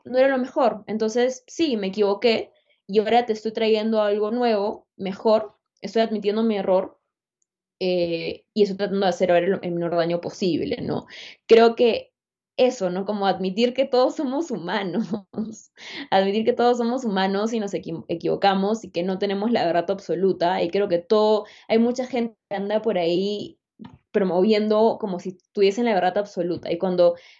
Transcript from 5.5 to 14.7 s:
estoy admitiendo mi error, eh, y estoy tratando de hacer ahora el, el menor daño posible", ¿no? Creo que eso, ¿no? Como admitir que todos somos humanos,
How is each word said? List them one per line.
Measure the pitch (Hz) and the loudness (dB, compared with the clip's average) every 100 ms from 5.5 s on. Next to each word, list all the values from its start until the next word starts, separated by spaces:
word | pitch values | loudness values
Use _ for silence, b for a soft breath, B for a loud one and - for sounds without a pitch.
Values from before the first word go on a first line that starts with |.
| _ _ _ | _ _ _
estoy | 202 226 | -4 0
admitiendo | 220 214 202 220 | 0 -2 -2 0
mi | 226 208 | 0 0
error, | 190 185 - _ _ _ _ _ _ _ _ - | 2 0 0 _ _ _ _ _ _ _ _ -6
eh, | 185 180 170 165 165 - _ | -2 0 0 -2 -6 -10 _
y | 214 | 0
estoy | 196 190 | 0 0
tratando | 202 196 190 | -2 0 0
de | |
hacer | 175 185 | 2 4
ahora | 175 175 | 4 4
el, | 190 | -2
el | 175 | -2
menor | 170 170 170 | -4 -2 0
daño | 170 175 | 0 -2
posible", | 170 - 185 147 - - | -4 -4 -2 0 -2 -4
¿no? | - - - B B B - | -4 -6 -8 B B B 4
Creo | 226 226 233 | 6 6 4
que | 240 202 - _ _ _ _ - | 2 0 -6 _ _ _ _ 0
eso, | 254 - 180 | 0 0 -4
¿no? | 180 196 | -4 -4
Como | 208 196 | -2 0
admitir | 185 190 190 240 | 0 -2 0 0
que | 247 277 | 0 0
todos | 247 277 302 | 2 2 0
somos | 277 277 330 | -4 -4 -4
humanos, | 196 170 | -6 -4